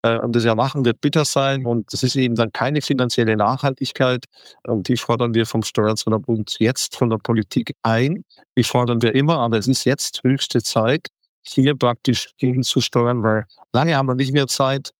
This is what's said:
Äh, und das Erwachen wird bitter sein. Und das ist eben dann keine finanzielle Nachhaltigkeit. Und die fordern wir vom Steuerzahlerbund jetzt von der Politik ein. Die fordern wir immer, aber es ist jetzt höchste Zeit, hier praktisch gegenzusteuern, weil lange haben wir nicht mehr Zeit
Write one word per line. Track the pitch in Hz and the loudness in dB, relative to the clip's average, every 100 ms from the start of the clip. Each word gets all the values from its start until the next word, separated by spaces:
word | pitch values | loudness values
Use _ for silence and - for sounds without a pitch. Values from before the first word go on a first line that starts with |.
Äh, | 117 113 | 0 0
und | 117 117 | 0 0
das | |
Erwachen | 113 110 135 143 | 2 2 0 0
wird | 123 110 | 0 0
bitter | 147 156 | 0 0
sein. | 143 147 135 135 | 0 0 0 -2
Und | 120 120 - | -2 -2 -4
das | - | -4
ist | 127 139 | -2 0
eben | 127 | 0
dann | 117 110 | 0 -2
keine | - 123 151 | 0 -2 -2
finanzielle | - 135 127 - 113 107 | 0 0 0 2 2 2
Nachhaltigkeit. | 107 131 139 131 135 - 127 127 - _ - - - | 2 2 -2 -2 -8 0 0 0 -6 _ -20 -16 -4
Und | 110 92 | -2 0
die | 123 | -2
fordern | - 117 120 | 0 0 2
wir | 117 113 | 2 0
vom | 113 | -2
Steuerzahlerbund | 104 - 107 110 - 110 107 113 104 - | -2 0 0 0 0 -2 0 -4 -4 0
jetzt | 110 127 - - | 0 0 -8 -2
von | 120 | -2
der | 110 | 0
Politik | - 113 104 - 117 - | 0 -2 0 -2 -4 -4
ein. | 113 113 135 190 - - _ - | 0 0 0 -2 -10 -20 _ 0
Die | |
fordern | 117 123 120 117 | 2 2 0 2
wir | 117 | 2
immer, | 131 147 160 | 2 2 0
aber | 117 113 | 0 0
es | 101 | 0
ist | 131 | 0
jetzt | - - - - | 0 -2 -4 -2
höchste | 127 135 - 127 | 0 0 0 -2
Zeit, | - 117 113 156 - _ _ _ | 0 0 0 -2 -6 _ _ _
hier | - - 135 | -4 2 2
praktisch | 139 123 117 - 117 - _ | 2 0 2 0 0 -4 _
gegenzusteuern, | 127 127 123 135 - 123 120 123 | -2 0 0 -2 0 0 0 0
weil | 110 110 101 _ - | 0 0 -4 _ -4
lange | 117 160 143 | 0 2 0
haben | 135 | 0
wir | |
nicht | 127 135 | -2 0
mehr | 143 135 | 0 0
Zeit | - 135 139 - | 0 0 -2 -8